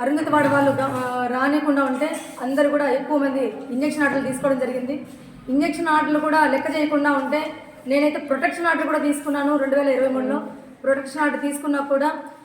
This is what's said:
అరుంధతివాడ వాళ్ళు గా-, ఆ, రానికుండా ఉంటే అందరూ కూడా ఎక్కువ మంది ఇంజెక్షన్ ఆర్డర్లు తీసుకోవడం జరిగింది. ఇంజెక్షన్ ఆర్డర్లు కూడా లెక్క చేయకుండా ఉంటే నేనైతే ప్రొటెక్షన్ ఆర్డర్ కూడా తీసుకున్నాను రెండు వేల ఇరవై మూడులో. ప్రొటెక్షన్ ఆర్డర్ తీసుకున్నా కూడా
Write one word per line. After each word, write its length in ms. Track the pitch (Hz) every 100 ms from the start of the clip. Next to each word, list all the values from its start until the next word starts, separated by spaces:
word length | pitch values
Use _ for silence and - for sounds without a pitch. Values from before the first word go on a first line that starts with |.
అరుంధతివాడ 460 | 247 302 311 294 285
వాళ్ళు 240 | 277 277
గా-, 180 | 262 269
ఆ, 380 | 254 254 247 247
రానికుండా 560 | 254 277 294 302 277
ఉంటే 320 | 262 254 311 320 - -
అందరూ 280 | 254 277 285
కూడా 200 | 285 285
ఎక్కువ 280 | 262 277 294
మంది 360 | 277 262 233 - -
ఇంజెక్షన్ 340 | 247 294 302
ఆర్డర్లు 240 | 285 269 254
తీసుకోవడం 320 | 262 277 262
జరిగింది. 480 | 247 247 247 294 - - - - -
ఇంజెక్షన్ 380 | 269 330 302 330
ఆర్డర్లు 320 | 302 302 302
కూడా 280 | 311 311 294
లెక్క 280 | 262 311 285
చేయకుండా 360 | 294 294 294
ఉంటే 420 | 277 262 302 311 - - - 254
నేనైతే 300 | 277 294 311
ప్రొటెక్షన్ 480 | - 269 339 - 339
ఆర్డర్ 200 | 311 294
కూడా 140 | 302
తీసుకున్నాను 580 | 285 285 302 285 277 294
రెండు 180 | 269 277
వేల 140 | 277
ఇరవై 180 | 254 262
మూడులో. 320 | 262 254 285 - - - -
ప్రొటెక్షన్ 380 | 254 269 269 302
ఆర్డర్ 200 | 294 254
తీసుకున్నా 380 | 285 285 302 285
కూడా 340 | - 269 302 311 - -